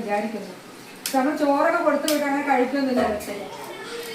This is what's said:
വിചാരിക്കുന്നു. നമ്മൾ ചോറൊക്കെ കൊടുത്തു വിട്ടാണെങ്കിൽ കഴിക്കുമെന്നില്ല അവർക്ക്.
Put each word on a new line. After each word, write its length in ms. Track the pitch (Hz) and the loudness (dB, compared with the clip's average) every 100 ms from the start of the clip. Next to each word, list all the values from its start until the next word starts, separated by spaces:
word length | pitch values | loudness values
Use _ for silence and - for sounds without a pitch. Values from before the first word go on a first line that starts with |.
വിചാരിക്കുന്നു. 520 | 202 202 220 214 185 - - - - - - 269 | -2 -2 -2 -6 -10 -14 -16 -18 -18 -10 -2 2
നമ്മൾ 180 | 269 302 | 2 2
ചോറൊക്കെ 380 | 285 285 330 339 311 | 4 4 4 4 4
കൊടുത്തു 220 | 285 311 | 2 4
വിട്ടാണെങ്കിൽ 340 | 294 285 277 285 | 2 2 0 2
കഴിക്കുമെന്നില്ല 500 | 254 247 277 262 240 220 | 2 2 2 0 2 2
അവർക്ക്. 280 | 208 - 202 190 - - - - - 453 | 0 -6 -8 -10 -12 -12 -12 -10 -10 -8